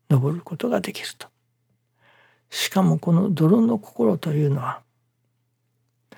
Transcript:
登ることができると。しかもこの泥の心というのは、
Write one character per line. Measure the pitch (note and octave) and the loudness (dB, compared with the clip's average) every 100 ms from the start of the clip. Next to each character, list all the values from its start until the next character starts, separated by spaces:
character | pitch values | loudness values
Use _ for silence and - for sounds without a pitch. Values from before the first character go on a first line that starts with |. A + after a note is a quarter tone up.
| - | 0
登 | C3+ C#3 E3+ | 2 2 -4
る | |
こ | - E3 | -10 -6
と | A#3+ | -2
が | G#3+ | -2
で | F#3 | -4
き | - | -10
る | - - | -12 -16
と。 | - _ _ _ _ _ _ _ _ _ _ _ _ | -20 _ _ _ _ _ _ _ _ _ _ _ _
し | - - | -6 -2
か | F#3+ | 2
も | F#3 D#3+ | 2 2
こ | - | 2
の | E3+ G3+ | 2 2
泥 | D#3 D#3+ A3+ | 2 4 4
の | A3+ A3 | 2 0
心 | - - A3+ F3 | -6 -2 0 0
と | E3+ | -2
い | D3 D3 | 0 0
う | |
の | C#3 | 0
は、 | B2 - _ _ _ _ _ _ _ _ _ _ _ _ _ | -4 -8 _ _ _ _ _ _ _ _ _ _ _ _ _